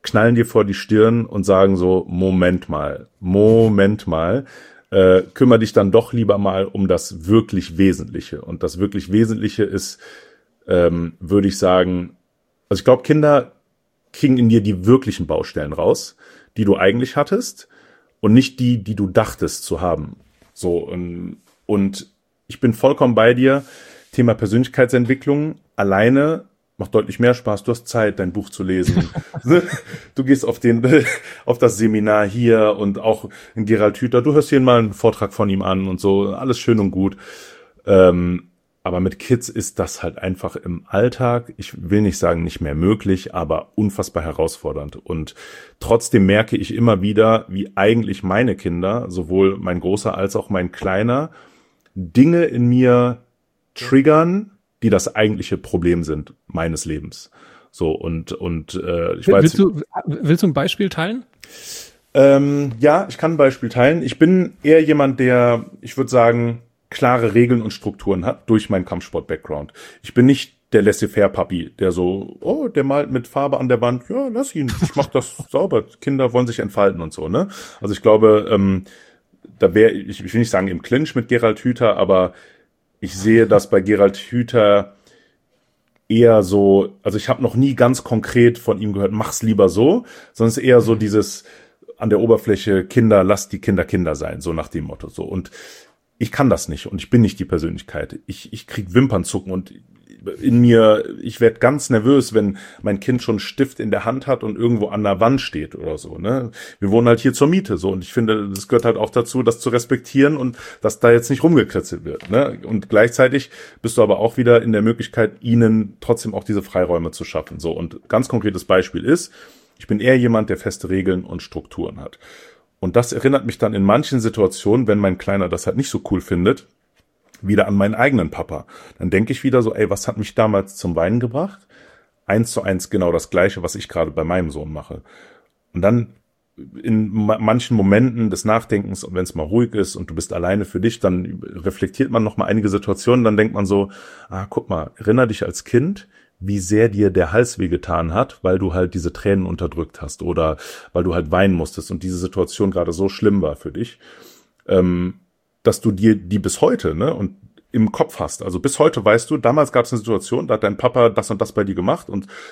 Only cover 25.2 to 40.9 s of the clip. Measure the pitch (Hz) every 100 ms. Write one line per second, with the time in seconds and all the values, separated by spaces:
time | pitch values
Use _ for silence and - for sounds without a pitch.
25.2 | 143 147 156 - _ - 101 95 117 135
26.2 | 151 160 - _ _ - 95 110 - -
27.2 | 120 123 113 101 - 117 - 117 107 101
28.2 | 90 104 101 - 95 92 90 175 165 160
29.2 | - 156 123 175 - - - - - -
30.2 | 131 135 120 - 120 117 127 147 123 -
31.2 | - - - 120 120 95 110 107 107 107
32.2 | 101 117 117 110 107 101 101 98 110 107
33.2 | - - - 110 104 107 104 - 123 123
34.2 | 147 147 - 139 127 120 110 98 113 -
35.2 | 101 - 101 95 92 95 95 90 98 98
36.2 | 101 95 131 120 - 110 98 95 95 -
37.2 | - - - - _ _ - 95 92 87
38.2 | 87 90 _ _ _ _ 92 90 92 -
39.2 | - 117 - 110 - - 87 - 85 -
40.2 | 95 90 90 - 90 87 -